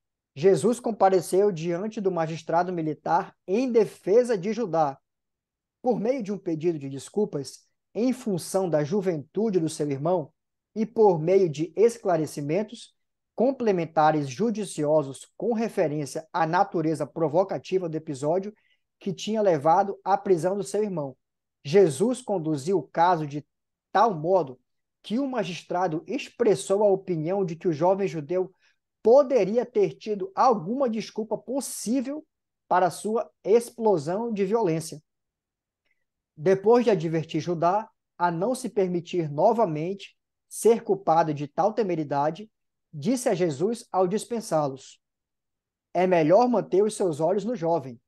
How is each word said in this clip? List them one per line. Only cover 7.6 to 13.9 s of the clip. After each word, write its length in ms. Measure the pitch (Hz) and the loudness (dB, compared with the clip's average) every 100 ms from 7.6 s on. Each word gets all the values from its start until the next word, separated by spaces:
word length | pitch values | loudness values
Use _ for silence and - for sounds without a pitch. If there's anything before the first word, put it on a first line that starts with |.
| _ _ _ | _ _ _
em 200 | - 247 | -4 -2
função 560 | 240 - 185 - 190 190 | -2 -4 -4 -2 -2 0
da 120 | 151 | 0
juventude 800 | 147 202 190 160 131 - 226 185 | 0 -2 -2 -4 -6 -4 0 0
do 80 | 160 | 0
seu 240 | - 147 | -2 -4
irmão, 400 | 139 151 180 147 _ _ _ _ | -2 0 -2 -2 _ _ _ _
e 120 | - 220 | -6 -4
por 340 | - 214 170 | 4 4 4
meio 300 | 156 190 185 | 4 4 4
de 240 | 143 165 - | 0 -4 2
esclarecimentos 1200 | 226 226 196 170 151 - 143 165 220 233 - _ _ _ _ - | 2 2 -2 0 -2 -6 -4 -2 -4 -10 -20 _ _ _ _ -2
complementares 960 | 240 269 233 185 165 | 0 0 0 0 0